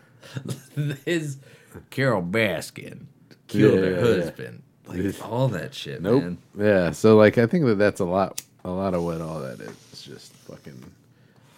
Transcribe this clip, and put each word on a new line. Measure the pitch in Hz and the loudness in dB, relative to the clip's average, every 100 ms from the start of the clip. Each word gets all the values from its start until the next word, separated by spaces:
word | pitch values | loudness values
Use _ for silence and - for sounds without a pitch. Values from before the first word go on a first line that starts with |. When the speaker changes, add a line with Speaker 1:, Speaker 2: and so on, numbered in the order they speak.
| _ _ - 131 135 135 - 147 147 147 - | _ _ -16 -14 -12 -12 -10 -6 -6 -6 -4
Speaker 1:
his | 170 151 135 - - _ - - | -4 -4 -10 -16 -20 _ -20 -10
Carol | - 135 104 | -2 0 0
Baskin | 87 110 107 78 - - - - - _ _ - - | 0 0 0 0 -6 -14 -16 -18 -20 _ _ -20 -6
killed | 104 104 | 4 6
Speaker 2:
Yeah, | 95 | 6
Speaker 1:
her | 95 | 2
Speaker 2:
yeah, | 90 117 98 | 2 2 2
yeah. | |
Speaker 1:
husband. | 80 - 60 58 _ _ - | -2 -8 -16 -16 _ _ -12
Like, | 87 | -6
Speaker 2:
This | 95 - | -4 -6
Speaker 1:
all | - 117 131 | -8 -2 -2
that | 92 78 | -2 -8
shit, | - - 67 | -12 -12 -6
Speaker 2:
Nope. | 90 131 | 0 2
Speaker 1:
man. | 87 87 - 98 | 0 -8 -14 0
Speaker 2:
Yeah, | 104 95 85 | 4 4 2
so, | 78 110 107 | 4 6 8
like, | 107 120 | 8 6
I | 117 | 2
think | 180 131 | 2 2
that | 101 | 2
that's | 104 - | 2 0
a | |
lot, | 90 92 95 - - _ | -2 0 -2 -6 -16 _
a | 92 | -8
lot | 92 98 | -4 -2
of | 90 | -2
what | 85 82 | -4 -6
all | 80 80 | -8 -8
that | 65 57 | -10 -12
is. | 50 - - | -16 -18 -20
It's | - | -20
just | - - - | -18 -20 -20
fucking | - - - - 65 62 - _ _ _ _ _ | -20 -20 -20 -20 -20 -20 -20 _ _ _ _ _